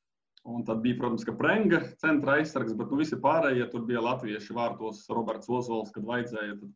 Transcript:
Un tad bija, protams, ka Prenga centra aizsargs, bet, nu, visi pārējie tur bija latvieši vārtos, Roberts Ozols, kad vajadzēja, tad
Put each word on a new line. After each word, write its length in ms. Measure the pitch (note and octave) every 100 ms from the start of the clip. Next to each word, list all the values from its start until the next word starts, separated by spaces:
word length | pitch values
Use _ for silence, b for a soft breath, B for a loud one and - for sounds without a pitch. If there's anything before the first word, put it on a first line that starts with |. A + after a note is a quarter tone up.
| _ _ _ _
Un 200 | - A#2 A2+
tad 120 | A2+
bija, 160 | B2 B2
protams, 240 | B2 A2+
ka 80 | -
Prenga 480 | A2 D3 G#3 F#3+ E3 - -
centra 380 | D#3+ D3 C3+ D3
aizsargs, 360 | D#3 C3 A2+ A2
bet, 160 | A2+
nu, 80 | C#3
visi 160 | D#3 A2+
pārējie 540 | C3+ E3 D3 B2 A#2+
tur 120 | B2 A2+
bija 160 | A#2+
latvieši 520 | A#2 B2+ A2+ G#2 - A#2
vārtos, 480 | A#2 A2 A2 G#2 -
Roberts 400 | A2+ A2 G#2 -
Ozols, 440 | B2 A#2 A2+ G#2
kad 160 | - G#2+
vajadzēja, 500 | A#2+ A2+ A2 G#2 G2+
tad 120 | G2+